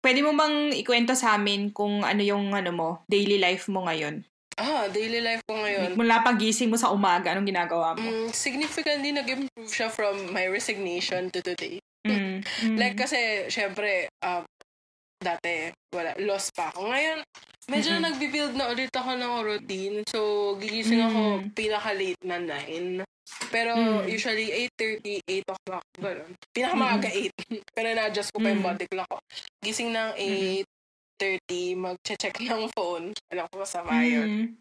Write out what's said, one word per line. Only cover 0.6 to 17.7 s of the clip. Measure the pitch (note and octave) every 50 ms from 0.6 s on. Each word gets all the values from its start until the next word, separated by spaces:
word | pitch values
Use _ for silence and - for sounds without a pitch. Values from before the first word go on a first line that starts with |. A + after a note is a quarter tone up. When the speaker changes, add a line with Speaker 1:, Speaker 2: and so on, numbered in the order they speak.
| D4 D4 C4
Speaker 1:
ikwento | - - - B3 A#3+ A#3+ A#3 C4
sa | B3+ - A3+ G#3+ G#3
amin | G3+ G3+ G3+ G3+ G3+ G#3
kung | G#3 - G#3 G#3 G#3 G#3 G3
ano | B2+ G3 G#3
yung, | G3+ G3+ G3+ G3+ G3+ G3
ano | G3+ G3+ F#3+ F3+ F3
mo, | E3+ E3 D#3+ F3+ - _ -
daily | G#3 G3+ G3+ G3+ G3+ G3
life | F#3 F3 F#3 F#3+ - -
mo | G3 F#3+ F#3 E3+
ngayon? | E3 D#3 D3+ D3 D3+ - - _ _ _ _ _ -
Speaker 2:
Ah, | - G#3+ C4+ D#4 C4+ G#3+ G3
daily | F#3 G#3 A3 A3+ A#3 A#3 A#3
life | A3+ A3+ A3+ -
ko | - A3
ngayon. | A3 G#3+ G#3 G3+ G3 G3 F3+
Speaker 1:
Like, | F3+
mula | A3 A#3 A3+ A3+ A#3
pagising | A3+ B3 A#3+ G3+ A3 A3 G#3+ - B3 A3+
mo | A3
sa | A3+ - -
umaga, | F#3+ G3+ G3+ F#3 F3 F3+ F3+ E3+
anong | F3 F#3+ G3+ G3
ginagawa | F#3+ F3 F3 E3+ E3+ E3+ E3 E3 E3
mo? | - A3+
Speaker 2:
Mm, | A3+ A3+ A3 A3+ A#3
significantly | A3+ - - C#4 B3 C#4 D#4 D4 - E4 D4+ D#4 D4 C#4+ C#4 D4
nag-improve | C#4+ C#4+ B3+ A#3 C4 C4 C#4 B3+ _ A#3 A3+ A3
siya | - - A3+ A3
from | A3 - G#3+ G3+ G3 G3 G3 F3
my | F#3+ F#3+ F#3
resignation | F#3 F#3+ A3+ - - A3 G3 G3 F3+ F3 F3+ F3 - F3+ F#3 F#3 F#3
to | - F#3
today. | - F3+ F3+ - E3 - E3+ G3 _ _ _ _ -
Speaker 1:
Mm, | G#3+ G#3 G3+ G3 F#3+ F#3+ F#3+ G3+
mm. | - - - A3 A3+ A3
Speaker 2:
Like, | A3 A#3+ B3 G3+
kasi, | G#3 B3 - D4 B3 A#3 A3 G#3+ G3+ F#3 -
syempre, | - A3+ G#3 G3 F#3 G3+ G#3 G#3 G3 F3+ D#3+ - _ _
um, | - F3+ F3+ F3 E3+ - _ _ - _ _ _ _ _ _ _ _ _ _
dati, | _ F3+ F#3 E3+ E3+ - E3+ F3 D#3+ D#3+ E3+ - _ _ _
wala, | - F3+ E3 D#3+ - -
lost | G3 G#3 G3 G3 F#3+ -
pa | _ - E3+ D#3
ako. | - F3+ G3 A3
Ngayon, | B3+ C#4 D4+ D#4+ D#4+ D#4 D4 _ _ - - - - _ -
medyo | -